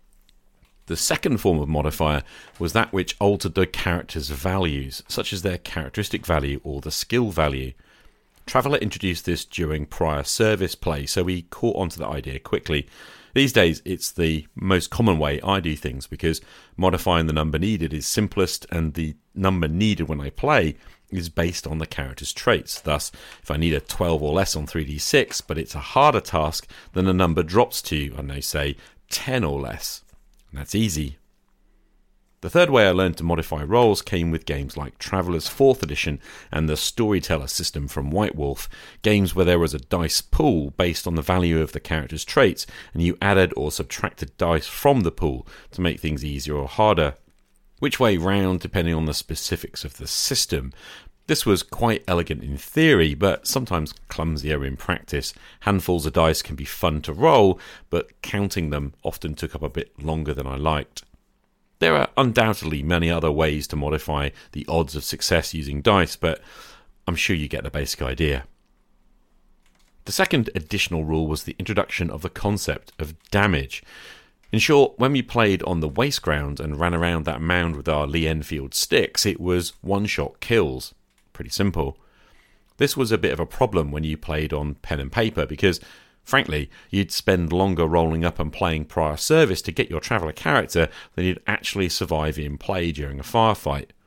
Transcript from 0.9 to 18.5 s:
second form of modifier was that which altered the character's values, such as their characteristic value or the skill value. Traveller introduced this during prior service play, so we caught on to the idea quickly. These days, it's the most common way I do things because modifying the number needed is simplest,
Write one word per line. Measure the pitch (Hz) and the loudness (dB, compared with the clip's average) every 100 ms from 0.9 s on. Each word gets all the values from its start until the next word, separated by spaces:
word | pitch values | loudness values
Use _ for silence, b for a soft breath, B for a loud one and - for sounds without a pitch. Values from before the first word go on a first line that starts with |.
| 82 | -4
second | - 156 185 117 | -2 0 0 2
form | 104 80 | 2 2
of | 73 | 2
modifier | 76 73 - 78 73 B B B - | 0 0 0 0 0 B B B -6
was | 85 | -2
that | 110 - | 0 0
which | 95 87 - | -2 -4 0
altered | 101 101 95 | 2 2 0
the | 87 92 | 0 0
character's | - 95 85 - - 71 | 0 -2 -2 -4 -8 -6
values, | 71 92 95 90 69 67 - - | -4 -2 0 0 -2 -6 -12 -8
such | - - | -6 -6
as | 98 | -4
their | 95 90 | -4 -6
characteristic | - - 69 - 104 - - | -6 -8 -6 -6 -4 -4 0
value | 80 69 69 | 0 0 -4
or | 78 71 | -8 -10
the | 78 | -8
skill | - - 117 113 | -8 -2 0 0
value. | 82 73 67 65 b b b b b b _ | 0 0 0 -8 b b b b b b _
Traveller | - 131 131 - | -2 0 2 2
introduced | 107 - 95 85 | 0 -2 -4 -2
this | - 82 | -2 -4
during | - - 78 78 73 | -4 -4 -2 -2 -4
prior | - 82 73 | -4 -2 -2
service | 71 - 110 104 92 | -2 0 2 2 -2
play, | - 87 76 69 | -4 -4 -4 -2
so | - | -2
we | 90 90 | 0 -2
caught | 85 - 117 - | -6 -4 -2 0
on | 90 | -4
to | - | -4
the | 60 | -6
idea | 73 67 65 | -6 -8 -10
quickly. | - - - 76 - B B B B | -6 -4 -2 -4 -4 B B B B
These | 127 135 | 2 4
days, | 117 87 78 | 6 4 4
it's | - 92 - | -4 -6 -6
the | - 82 80 - - | 0 0 0 -4 -6
most | 95 92 - | 0 0 0
common | - 113 82 | 0 2 2
way | 73 73 | 0 -2
I | 95 98 | -2 -2
do | 85 73 | -2 -4
things | 76 65 - | -6 -8 -12
because | 76 82 80 B B B - | -4 -2 -2 B B B 0
modifying | 90 87 - 85 80 | 2 2 2 2 4
the | |
number | 76 78 76 | 2 0 0
needed | 98 104 80 | 0 0 -2
is | 76 | -4
simplest, | - - 104 - 90 | -2 0 0 0 0